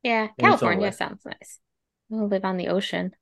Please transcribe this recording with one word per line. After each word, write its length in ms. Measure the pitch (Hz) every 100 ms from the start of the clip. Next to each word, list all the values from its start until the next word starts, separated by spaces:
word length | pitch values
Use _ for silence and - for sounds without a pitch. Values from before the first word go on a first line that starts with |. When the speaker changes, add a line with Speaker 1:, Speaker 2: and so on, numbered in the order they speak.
Speaker 1:
Yeah, 200 | 254 226
Speaker 2:
in 40 | 214
its 80 | -
own 0 |
Speaker 1:
California 480 | 415 392 190 175 202
Speaker 2:
way. 40 |
Speaker 1:
sounds 340 | 185 - - -
nice. 340 | - - - _ _ _ _ _
We'll 180 | 220 208
live 180 | 196 190
on 120 | 185
the 120 | 175
ocean. 460 | 180 196 180 180 -